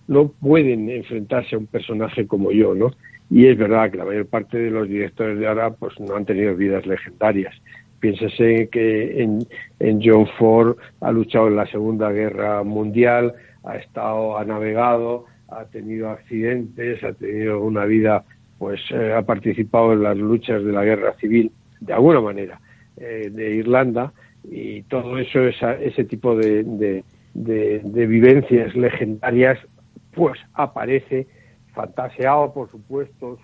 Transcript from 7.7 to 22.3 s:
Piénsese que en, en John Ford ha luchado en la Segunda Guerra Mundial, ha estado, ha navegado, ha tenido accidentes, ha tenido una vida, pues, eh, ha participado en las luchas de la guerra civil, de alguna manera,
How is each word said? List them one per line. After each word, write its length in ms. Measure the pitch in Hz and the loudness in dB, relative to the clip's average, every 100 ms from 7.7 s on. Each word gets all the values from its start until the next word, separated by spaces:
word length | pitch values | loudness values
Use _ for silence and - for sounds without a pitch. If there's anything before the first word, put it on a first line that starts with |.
| - _ _ | -20 _ _
Piénsese 680 | 110 95 107 - 117 113 110 | -4 -2 -4 2 4 4 0
que 520 | 120 113 107 117 139 | 0 0 0 -2 -2
en, 240 | 113 107 120 - - _ | -2 -2 -6 -12 -20 _
en 200 | 113 107 | 0 4
John 240 | 110 110 104 - | 6 6 6 4
Ford 380 | 113 113 117 120 - _ | 4 6 4 0 -10 _
ha 100 | - | -2
luchado 380 | 113 107 117 110 | 0 0 2 2
en 80 | 104 | 2
la 100 | 98 | -2
Segunda 460 | 107 110 110 107 | -4 -4 -2 -2
Guerra 500 | 104 107 98 104 104 | -2 -4 -4 -4 -2
Mundial, 720 | 101 107 107 113 120 120 120 - - _ | -4 -4 -2 2 4 4 0 -4 -18 _
ha 120 | - 110 | -14 -14
estado, 600 | - 117 110 110 110 107 | -12 -8 -6 -4 -4 -4
ha 80 | |
navegado, 800 | 107 107 107 110 120 117 117 120 - _ _ | -6 -6 -4 0 2 0 -2 -6 -10 _ _
ha 160 | 113 | -18
tenido 460 | 107 110 107 110 110 | -16 -16 -12 -8 -8
accidentes, 920 | 110 _ 113 113 123 110 - 120 110 | -10 _ -6 -4 -4 -8 -10 -8 -8
ha 120 | 113 | -10
tenido 460 | 107 98 107 107 104 | -10 -10 -6 -4 -4
una 260 | 107 107 104 | -4 -2 0
vida, 380 | 110 107 104 - _ _ _ | 2 4 0 -2 _ _ _
pues, 200 | 98 98 - | -8 -8 -8
eh, 240 | 127 110 113 | -4 -2 -2
ha 60 | |
participado 720 | 104 104 110 107 107 117 113 | -2 -2 -2 -2 0 2 4
en 80 | 107 | 4
las 160 | 104 101 | 2 0
luchas 440 | 107 113 117 110 | 0 0 0 -4
de 80 | 104 | -2
la 140 | 101 | 0
guerra 300 | 104 104 104 | 0 2 0
civil, 360 | - 107 117 107 - _ _ | -2 2 2 2 -4 _ _
de 120 | - | -4
alguna 260 | 113 147 147 | 4 6 6
manera, 400 | 107 | 2